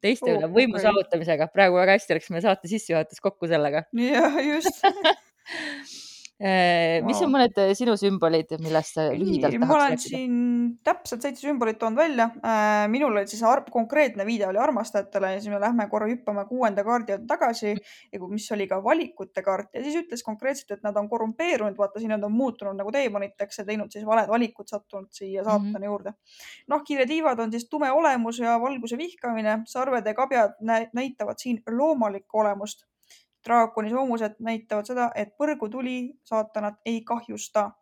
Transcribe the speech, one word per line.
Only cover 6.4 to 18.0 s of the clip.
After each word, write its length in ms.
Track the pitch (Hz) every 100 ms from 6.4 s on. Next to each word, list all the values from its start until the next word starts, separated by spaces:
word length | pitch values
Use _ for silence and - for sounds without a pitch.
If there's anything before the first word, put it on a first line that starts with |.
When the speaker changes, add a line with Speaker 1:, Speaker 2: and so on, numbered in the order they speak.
Speaker 1:
Eh, 600 | 196 185 175 175 165 165
mis 160 | - 285
on 140 | 339
Speaker 2:
Vau. 0 |
Speaker 1:
mõned, 220 | 269 240 220
eh, 140 | 196
sinu 220 | 202 247 208
sümbolid, 540 | 202 196 165 160 160 160
millest 320 | 160 156 156
sa 140 | - 156
Speaker 2:
Ei, 60 | 127
Speaker 1:
lühidalt 380 | 190 147 135 240
Speaker 2:
ma 80 | 254
Speaker 1:
tahaks 80 |
Speaker 2:
olen 140 | 302 277
Speaker 1:
rääkida? 180 | 262 254
Speaker 2:
siin 260 | 262 254 240 240 240 240 240 -
täpselt 380 | 349 - 233
seitse 160 | 285 285
sümbolit 380 | 277 285 226 214
toonud 180 | 226 226
välja. 300 | 330 262 233 233 226
Äh, 380 | 220 214 214 208
minul 220 | 240 285
oli 140 | 208 202
siis 140 | 214
ar-, 220 | 226 269 -
konkreetne 480 | - 226 285 285 208
viide 220 | 202 233 277
oli 140 | 277
armastajatele 720 | 277 247 226 208 196 202 190
ja 80 | 190
siis 100 | 208
me 80 | 208
lähme 300 | 202 240 208
korra 160 | 214 208
hüppame 380 | 247 247 208 202
kuuenda 380 | 254 240 202 202
kaardi 240 | 240 220 196
juurde 100 | 233
tagasi, 460 | 330 269 226 208
Speaker 1:
Mm. 60 | 208 - -